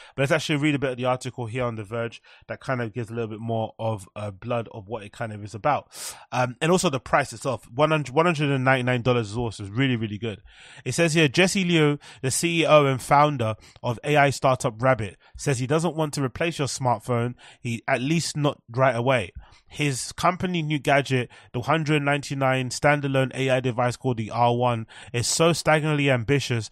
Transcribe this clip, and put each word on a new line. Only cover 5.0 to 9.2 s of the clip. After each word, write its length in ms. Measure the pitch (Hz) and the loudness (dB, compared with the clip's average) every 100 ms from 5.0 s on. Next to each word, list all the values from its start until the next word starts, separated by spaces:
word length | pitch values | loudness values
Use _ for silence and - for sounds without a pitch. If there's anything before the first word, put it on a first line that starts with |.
it 80 | 101 | -10
kind 180 | - 113 | -10 -10
of 140 | 107 | -10
is 100 | 101 | -12
about. 340 | 107 147 127 - - - - - | -4 -2 -2 -4 -16 -14 -16 -8
Um, 240 | 123 127 120 | -2 -2 0
and 100 | 156 | 2
also 160 | 180 180 | 2 2
the 100 | 131 | -2
price 360 | - 160 135 | 0 0 0
itself, 360 | 117 139 117 - | -6 -6 -6 -6
one 200 | 117 156 | 0 2
hundred, 240 | 156 131 | 2 0
one 100 | 135 | 2
hundred 260 | 175 151 147 | 2 2 0
and 140 | 135 | 2
ninety-nine 380 | 131 131 123 123 | 2 2 2 0
dollars 280 | 127 120 | 2 2